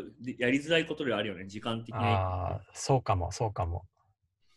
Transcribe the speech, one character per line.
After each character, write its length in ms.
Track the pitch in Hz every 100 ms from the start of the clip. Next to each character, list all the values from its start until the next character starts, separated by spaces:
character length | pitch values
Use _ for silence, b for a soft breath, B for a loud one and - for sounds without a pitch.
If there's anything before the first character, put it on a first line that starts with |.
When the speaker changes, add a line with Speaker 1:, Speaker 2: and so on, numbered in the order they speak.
| 90 -
Speaker 1:
で-、 140 | 120 120
や 100 | 123
り 100 | 139
づ 120 | 147
ら 60 | 165
い 80 | 160
こ 100 | 151
と 100 | 139
で 60 |
は 60 | 107
あ 60 |
る 60 | 107
よ 60 | 90
ね。 100 | 98
時 140 | 107
間 220 | 117 113
的 100 | 117
な。 60 | 113
Speaker 2:
あ 580 | 101 101 92 92 90 101
ー、 20 | -
そ 220 | - - 135
う 60 |
か 140 | - 95
も、 160 | 85
そ 160 | - 110
う 60 |
か 120 | 104 87
も。 200 | 85 - _ _ _ _ _ b